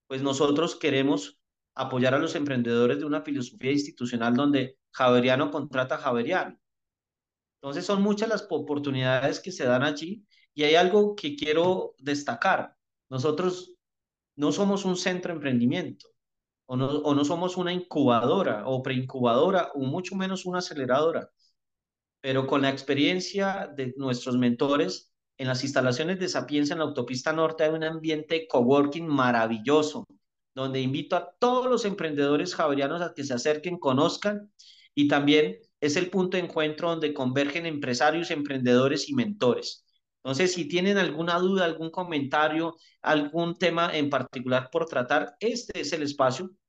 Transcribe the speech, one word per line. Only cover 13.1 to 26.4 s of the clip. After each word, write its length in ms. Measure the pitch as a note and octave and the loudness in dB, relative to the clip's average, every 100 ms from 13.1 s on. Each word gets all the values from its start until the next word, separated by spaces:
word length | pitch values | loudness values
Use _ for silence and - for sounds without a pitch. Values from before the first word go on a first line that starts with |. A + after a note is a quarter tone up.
Nosotros 640 | C3 D3+ D3 F3+ F3+ - - _ _ _ _ _ - | -2 -2 0 -2 -2 -12 -20 _ _ _ _ _ -2
no 160 | D3 | 0
somos 320 | D3+ G3+ G3 | 2 2 2
un 120 | F#3+ F3 | 0 0
centro 360 | F#3+ F3+ F3+ | -2 -2 -4
de 40 | D#3+ | -4
emprendimiento 680 | C#3+ B2 A#2+ F3 - - - _ _ _ _ _ - | 0 2 2 0 -6 -12 -20 _ _ _ _ _ -8
o 100 | B2+ | -2
no, 100 | C3+ | -2
o 280 | D3 D3 | 0 2
no 100 | C#3+ | 2
somos 320 | C#3+ E3+ F3+ F#3 | 2 0 -2 -2
una 160 | F3 | -4
incubadora 920 | F3+ F3 D#3 B2+ A#2 A#2+ F#3+ D3 G#2+ G#2+ | -4 -4 0 4 4 4 2 0 -2 -4
o 160 | C3 | -4
preincubadora 880 | C3 B2+ B2+ C3 A#2+ A#2+ F3 F#3+ E3 | -2 -4 -4 -2 2 4 4 2 -2
o 60 | C#3+ | -4
mucho 340 | C3 E3 F3+ G3 | -4 -4 -6 -6
menos 300 | F#3+ F#3 F#3 | -4 -4 -4
una 120 | F3+ | -6
aceleradora. 680 | F3+ D3+ B2+ C3 D#3+ C3+ - _ _ _ _ _ _ _ _ _ | -6 -6 0 2 2 -2 -8 _ _ _ _ _ _ _ _ _
Pero 260 | C3+ C3 C3+ | -2 0 2
con 160 | C#3+ | 2
la 80 | C3+ | 2
experiencia 1000 | C3+ - C#3+ D#3 F#3 F3+ G3+ G3 F#3+ G3 C3+ | 0 -2 2 2 0 -4 -2 -2 -4 -8 -8
de 180 | B2+ C3+ | -8 -4
nuestros 400 | C3+ B2 C3 B2 | -2 -2 0 2
mentores, 760 | A#2+ A#2+ C#3 C#3+ F3+ - _ _ _ - | 2 2 2 2 0 -4 _ _ _ -6
en 100 | C3 | -4
las 160 | B2+ | -2
instalaciones 540 | C#3 C#3+ B2+ B2 D#3+ F#3 | 0 0 2 0 -2 -2
de 80 | F3+ | -2
Sapienza 460 | C#3 | -4